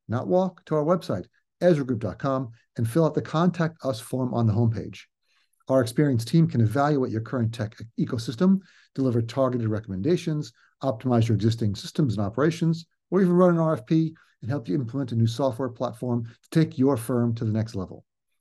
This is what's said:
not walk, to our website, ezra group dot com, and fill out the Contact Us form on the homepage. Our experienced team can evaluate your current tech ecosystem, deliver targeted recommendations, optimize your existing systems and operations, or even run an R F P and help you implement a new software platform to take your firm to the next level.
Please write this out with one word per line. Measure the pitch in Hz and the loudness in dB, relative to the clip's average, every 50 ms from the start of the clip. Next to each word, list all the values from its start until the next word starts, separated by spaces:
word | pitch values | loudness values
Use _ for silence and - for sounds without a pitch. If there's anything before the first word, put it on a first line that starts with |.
| _ - | _ -6
not | 110 123 151 196 | -4 -4 -2 0
walk, | 180 180 190 185 185 _ _ | 2 2 2 0 -4 _ _
to | - 156 | -2 -2
our | 156 147 | 0 2
website, | 151 180 180 175 - 131 92 87 - _ _ _ _ _ - | 2 0 0 0 -4 -6 -6 -6 -10 _ _ _ _ _ 2
ezra | 170 180 180 147 143 | 4 4 4 4 2
group | 127 131 113 | -2 -2 -2
dot | 113 98 95 - | -2 -6 -6 -4
com, | - 139 135 131 135 120 113 _ _ _ _ - | -4 -2 -2 -2 -4 -6 -12 _ _ _ _ -4
and | 117 113 | -4 0
fill | - 160 165 | 2 2 2
out | 151 156 | 2 2
the | 156 | -2
Contact | - - - 156 170 185 180 - 170 156 165 - - | -4 -2 0 2 2 2 2 0 -2 -4 -4 -6 -6
Us | 131 135 117 | -6 -6 -6
form | - - - 127 131 127 127 | -6 -6 -4 -4 -2 -2 0
on | 120 120 | 0 2
the | 113 98 | 2 2
homepage. | 107 120 120 113 95 85 95 104 - - _ _ _ _ _ _ _ _ _ _ _ _ - | 2 2 2 0 -2 -6 -10 -12 -16 -18 _ _ _ _ _ _ _ _ _ _ _ _ 0
Our | 131 131 | 2 2
experienced | 127 117 - - 151 147 135 117 117 - | 2 2 2 0 2 2 2 0 -2 0
team | - 165 165 160 | 2 2 2 4
can | - 123 | 4 2
evaluate | 113 110 110 139 143 147 151 139 127 117 | 2 2 2 2 2 2 2 2 0 -2
your | - 110 | -2 -6
current | 110 - - 127 117 113 | -6 -4 -4 -2 -2 -2
tech | 113 - 110 101 - - - - _ - | -2 -4 -8 -8 -8 -12 -20 -12 _ -4
ecosystem, | 175 - - 120 113 - 131 - 180 190 196 190 - _ _ _ _ _ - | -4 -4 -4 -6 -6 -6 -4 0 2 4 4 2 0 _ _ _ _ _ -4
deliver | - 135 131 117 120 113 | -2 0 0 2 0 -2
targeted | 113 - 139 135 131 123 123 117 110 | -2 0 0 0 0 0 0 -2 -2
recommendations, | 110 104 110 - 95 92 95 143 180 170 - 165 156 147 143 - - _ _ _ _ _ - | -2 -4 -4 -6 -6 -4 -2 0 0 0 0 -2 -4 -4 -6 -8 -12 _ _ _ _ _ -4
optimize | 135 131 - - 127 123 117 113 113 | -4 -4 -2 0 2 4 4 4 4
your | 113 | 2
existing | 98 98 113 113 - 117 101 101 | 2 2 2 0 0 -2 -2 -4
systems | - - 170 - - 160 131 104 | -4 -8 -8 -2 0 0 0 0
and | 101 104 | -2 -2
operations, | 98 101 - 139 165 165 170 170 165 165 165 - _ _ _ _ - | -4 -2 0 0 0 0 0 0 -2 -2 -2 -6 _ _ _ _ -2
or | - 185 | 0 2
even | 202 180 175 | 2 4 6
run | 175 185 180 | 6 6 6
an | 175 165 | 6 4
R | 165 160 160 | 2 0 0
F | 131 117 - | -2 -2 0
P | 165 160 160 160 160 - _ _ _ _ | 0 2 2 0 -4 -10 _ _ _ _
and | - 107 | -6 -4
help | 143 143 120 - | -4 -4 -4 -4
you | 180 | -4
implement | 156 127 113 117 135 139 120 123 | -4 -4 -4 -4 -6 -6 -2 0
a | |
new | 113 113 | 2 2
software | 113 113 - 143 135 120 - 139 127 | 2 2 0 0 -2 0 -2 -6 -6
platform | 117 - 131 120 117 - - 123 120 120 117 | -6 -6 -6 -6 -6 -6 -4 -2 -2 -2 -4
to | 117 - _ _ - | -6 -14 _ _ -2
take | - 160 160 160 165 - | 0 2 2 2 2 2
your | 131 135 143 117 | 2 4 2 2
firm | 113 - 131 123 120 120 117 | 0 -2 0 0 2 0 0
to | 113 117 | -2 -2
the | 110 107 | -2 0
next | 110 107 110 - | 0 -2 -2 -4
level. | 98 92 82 76 - - _ _ _ _ _ _ _ | -8 -8 -8 -10 -16 -20 _ _ _ _ _ _ _